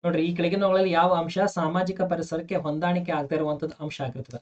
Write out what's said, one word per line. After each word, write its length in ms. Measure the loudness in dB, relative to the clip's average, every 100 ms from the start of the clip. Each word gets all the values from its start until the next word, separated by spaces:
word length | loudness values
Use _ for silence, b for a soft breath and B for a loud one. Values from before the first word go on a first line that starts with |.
| 0
ನೋಡ್ರಿ, 200 | 0 0
ಈ 100 | 0
ಕೆಳಗಿನವುಗಳಲ್ಲಿ 560 | 0 2 4 4 4
ಯಾವ 220 | 4 4
ಅಂಶ 260 | 4 0 0
ಸಾಮಾಜಿಕ 600 | 0 2 0 0 0 0
ಪರಿಸರಕ್ಕೆ 540 | -2 -2 -2 -4 -2 -4
ಹೊಂದಾಣಿಕೆ 560 | -2 -2 0 0 0
ಆಗದೆ 240 | -4 -2 -2
ಇರುವಂತದ್ದು 480 | -2 -2 -6 -6
ಅಂಶ 180 | -10 -6
ಆಗಿರ್ತದೆ? 360 | -8 -8 -12 -14